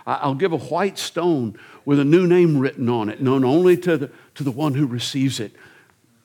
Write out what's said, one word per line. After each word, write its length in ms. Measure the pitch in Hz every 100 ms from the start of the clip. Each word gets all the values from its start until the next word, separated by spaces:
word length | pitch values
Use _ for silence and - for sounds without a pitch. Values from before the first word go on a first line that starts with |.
| -
I, 80 | 135
I'll 180 | 143
give 200 | 135 190
a 40 | 151
white 400 | 120 170 196 190
stone 580 | - - 175 151 113 - - - -
with 140 | 143
a 60 | 139
new 200 | 170 175
name 320 | 180 170 147
written 320 | 131 - 117
on 200 | 120 104
it, 120 | 107
known 240 | 131 135 127
only 320 | 156 180 175
to 180 | 180 156
the, 160 | 131 - _
to 100 | -
the 80 | 139
one 220 | 117 151
who 140 | 131 143
receives 520 | 120 - 139 135 123
it 120 | 104 - - - _ _ _ _